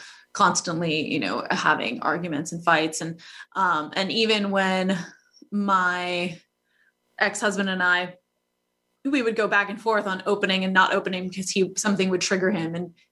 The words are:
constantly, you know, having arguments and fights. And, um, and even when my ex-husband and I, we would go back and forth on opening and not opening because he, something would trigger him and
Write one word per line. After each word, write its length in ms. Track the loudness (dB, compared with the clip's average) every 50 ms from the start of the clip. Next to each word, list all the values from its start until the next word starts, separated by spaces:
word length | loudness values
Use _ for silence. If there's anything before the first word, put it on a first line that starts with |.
| -16 -18 -20 -20 -20 _ 0
constantly, 760 | 2 2 4 4 2 -2 -4 -4 -2 -2 0 0 -2 -2 -2
you 80 | -2 -2
know, 280 | -2 -2 -2 -4 -2 -2
having 520 | -2 0 2 2 2 2 0 -4 -4 -4 -2
arguments 500 | -2 -2 -2 -4 -4 -4 -4 -6 -6 -6
and 100 | -4 2
fights. 380 | 2 4 4 2 0 -2 -4
And, 200 | -6 -8 -8 -10 -14 -20 -20 -20 -18 _ -4
um, 340 | 0 0 2 2 0 -2 -4 -4
and 180 | -4 -2 -2 0
even 380 | 0 2 2 2 2 0 0
when 480 | 2 2 2 2 2 2 2 0 0 -2 -4 -10 -16 _ _ _ _ -20 -14 -8 -4
my 840 | -2 0 2 2 4 4 2 0 0 -2 -2 -2 -2 -2 -4 -6 -10 _ _ _ _ _ _ _ _ _ _ _ _ _ _ _ 0
ex-husband 500 | 0 0 0 0 -2 0 0 0 0 0
and 120 | 0 2 2
I, 320 | 4 4 2 2 -2 -8 -14 _ _ _ _ _ _ _ _ _ _ _ _ _ _ _ _ -4
we 180 | -2 0 2 2
would 120 | 2 0
go 120 | 0 2 2
back 220 | 4 2 2 2
and 100 | -2 -4
forth 260 | -2 0 0 2 2
on 160 | 0 -4 -4 -2
opening 380 | 0 0 0 2 0 0 2 0
and 100 | 2 4
not 180 | 4 4 4 4
opening 340 | 0 -2 -2 -4 -4 -6 -6
because 220 | -8 -8 -6 -2
he, 220 | 0 0 0 0 0
something 340 | -2 0 0 2 2 2 2
would 100 | 2 0
trigger 300 | 0 0 0 2 2 0
him 240 | 0 0 -2 -4 -4
and 200 | -6 -8 -8 -12 _ _ _